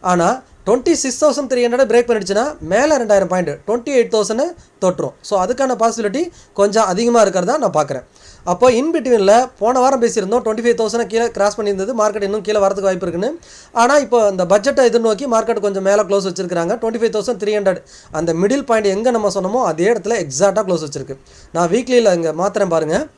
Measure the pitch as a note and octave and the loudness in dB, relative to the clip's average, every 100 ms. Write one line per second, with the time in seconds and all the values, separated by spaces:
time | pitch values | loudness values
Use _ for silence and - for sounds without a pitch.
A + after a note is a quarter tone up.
0 | F#3+ F3+ E3+ B3+ - - - A#3+ B3+ E4 | 0 2 2 0 -8 -12 -2 0 2 0
1 | C4+ A#3+ D4+ C#4 C4+ B3+ A#3+ A#3+ B3+ A#3 | -2 0 0 2 -2 0 0 2 2 2
2 | A#3 A3 F#3 G3+ C4 D4+ D#3 G3 D4 D4 | 2 -2 0 -2 -2 -4 -2 0 2 0
3 | A3+ G3+ F3+ F#3 E3+ C#3+ - A#3 A#3+ C4+ | 4 2 2 0 -2 -6 -4 -4 0 0
4 | A#3 A3 G3+ A3 D#4 F4 - _ F#3 F3+ | 2 0 0 -2 -4 -6 -20 _ -2 -2
5 | D3 - - G3+ F#3 B3 C4 A#3+ A3+ A3+ | -6 -8 -4 -2 0 -2 -2 0 0 0
6 | G#3+ G3+ F4 - - - G3+ G#3 G#3 F#3 | -4 -2 -6 -8 -18 0 2 2 0 0
7 | A#3 A#3 G3+ F#3 F3 D4 A3+ D#3 C#3+ C3+ | 2 4 4 2 -2 0 0 0 -2 -6
8 | - _ - - - F3 B3+ A#3 D4 E4+ | -10 _ -20 -14 -6 2 4 4 0 -2
9 | B3 A#3 F#3+ A3 B3 - G#3+ B3+ B3+ C4+ | 2 2 6 4 2 -2 0 2 2 2
10 | A#3 A3+ F#3+ A#3 G#3+ A3 A#3 A#3 A3 A3+ | 0 -2 -2 -2 -2 -2 0 0 0 -2
11 | G#3+ A3 A#3 A3+ G3+ G#3 G#3+ G3 F#3+ B3 | -2 -2 -2 0 -2 0 -4 -4 -4 0
12 | G#3+ G#3 G3+ G#3+ G3+ G#3+ G3 G3+ G3 F#3 | 0 0 -4 -4 -2 0 2 0 -2 -2
13 | F3+ E3+ G#3+ E4+ - - - - A#3+ D4 | -4 -4 -4 -6 -14 -20 -10 0 4 4
14 | C4 A#3+ G#3 F#3+ F3 G3+ G#3+ C4 B3+ A3 | 2 2 2 0 2 2 2 2 2 4
15 | A3+ G#3 C#4+ A3+ A3 A3 G3+ G3 F#3+ G3+ | 0 -2 0 -2 0 -2 -2 -2 0 0
16 | G3+ G3+ F#3+ F3+ F#3 F3 E3+ A#3 A3+ A3+ | 2 0 -2 -6 -6 -4 -2 -2 -4 -2
17 | A3+ G#3+ G3+ A#3 G3+ G#3+ G3 F3+ - - | -2 -2 -4 -4 -2 0 0 -2 -8 -20
18 | - D#3 E3 E3 G3 C4+ - A3+ G#3 F#3+ | -12 -6 -2 0 0 0 0 0 0 0
19 | A#3 A#3 G#3 F#3+ F#3 A#3 A3 D#3 F3+ A#3 | 0 0 0 -2 -2 -2 -2 0 0 0
20 | F3+ A3+ D#3+ C3 G3 G3 G3 F3 D3+ C#3+ | -2 -4 -4 0 0 2 -2 -4 -4 -10
21 | C3 C3+ - - - E3 F3 G#3 B3 B3 | -12 -14 -18 -20 -10 -2 0 0 2 2
22 | A3 F3+ E3 D#3 F#3+ G#3 G3+ E3 D#3 F3+ | 4 2 -2 -2 -4 -2 0 0 0 -2
23 | D4+ | -4